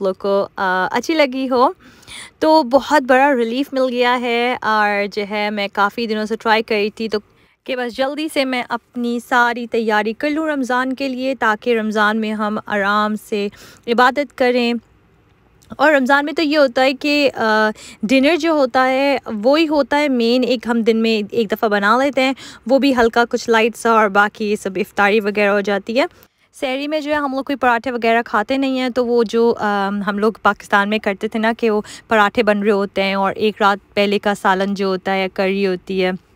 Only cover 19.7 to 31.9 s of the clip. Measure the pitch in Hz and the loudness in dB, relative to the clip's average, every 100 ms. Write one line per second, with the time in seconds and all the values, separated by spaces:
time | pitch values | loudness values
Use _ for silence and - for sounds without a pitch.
19.7 | 294 254 285 294 247 226 254 240 247 220 | 2 0 0 0 2 2 2 0 -2 -2
20.7 | 233 220 226 226 220 208 233 208 214 214 | 0 2 2 2 -2 -2 -2 -2 -2 0
21.7 | 202 202 240 285 262 262 262 - - 220 | 2 2 2 2 0 0 -2 -10 -10 0
22.7 | 262 277 247 226 240 240 240 - 226 226 | 2 4 4 2 2 0 -2 0 2 2
23.7 | - 233 226 214 202 208 - 208 208 196 | 0 2 2 4 2 2 0 -4 -4 -4
24.7 | 185 - - 202 220 202 208 202 202 202 | -6 -4 0 2 2 0 0 0 0 0
25.7 | 196 214 233 349 _ _ _ _ - 269 | -4 -2 -2 -2 _ _ _ _ -8 -6
26.7 | 269 294 311 285 302 285 269 269 269 254 | -4 -4 -4 -2 -2 -2 -4 -4 0 0
27.7 | 233 269 240 226 226 - 214 214 269 269 | 0 -2 -2 0 0 0 -2 0 -2 0
28.7 | 262 254 240 233 240 214 233 233 - 208 | -2 -2 -2 0 2 2 2 2 2 -2
29.7 | 202 196 202 196 202 220 - 202 208 - | -2 -2 -2 -4 0 0 2 0 0 0
30.7 | 202 202 220 214 190 214 226 220 233 233 | 0 2 -2 -2 -4 -4 -2 -2 0 0
31.7 | 208 - | 0 -4